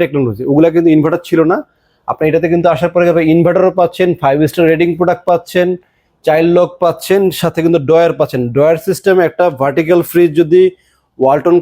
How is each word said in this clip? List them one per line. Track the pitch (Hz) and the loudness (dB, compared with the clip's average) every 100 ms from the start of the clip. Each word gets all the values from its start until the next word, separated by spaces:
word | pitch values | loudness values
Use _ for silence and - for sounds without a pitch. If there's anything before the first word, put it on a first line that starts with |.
টেকনোলজি, | 165 143 123 101 131 | -2 -2 -4 -4 -2
ওগুলা | 143 165 165 | 2 2 2
কিন্তু | 170 156 | 2 2
ইনভার্টার | 156 170 - | 2 -4 -2
ছিল | 165 160 | -2 -2
না। | 214 - _ _ _ - | -4 -6 _ _ _ -10
আপনি | - 156 | -4 -2
এটাতে | 160 165 | 0 0
কিন্তু | 170 170 | 0 0
আসার | 147 170 | 0 -2
পরে | 175 175 | 0 0
আপনি | 165 160 | 2 2
ইনভার্টারও | 165 165 180 185 180 | 2 2 2 0 0
পাচ্ছেন, | 170 - 180 165 | -2 0 -2 0
ফাইভ | 139 143 151 | -2 0 -2
স্টার | - 160 | 0 0
রেটিং | 160 175 165 | 2 -2 0
প্রোডাক্ট | 175 175 - | -2 -2 -2
পাচ্ছেন, | 170 - 180 180 180 _ _ _ _ - | -2 -2 -2 -2 -4 _ _ _ _ -2
চাইল্ড | 156 170 175 | 0 2 2
লক | 175 - | 0 -2
পাচ্ছেন, | 170 - - 196 190 - | -4 -4 -2 0 0 -2
সাথে | 170 165 165 | -4 -2 0
কিন্তু | 170 135 | 0 2
ডয়ার | 160 170 156 | 2 2 0
পাচ্ছেন। | 147 131 120 135 | -4 -4 -4 0
ডয়ার | 156 165 196 | 0 0 -4
সিস্টেম | 185 196 185 160 | -4 0 2 0
একটা | - 180 127 | -2 -6 -2
ভার্টিক্যাল | 139 139 160 175 - | -4 -2 0 0 0
ফ্রিজ | 170 170 147 | 0 0 0
যদি | 156 180 185 - _ _ _ - | 2 2 2 -2 _ _ _ -2
ওয়ালটন | 131 143 170 175 | 0 0 2 0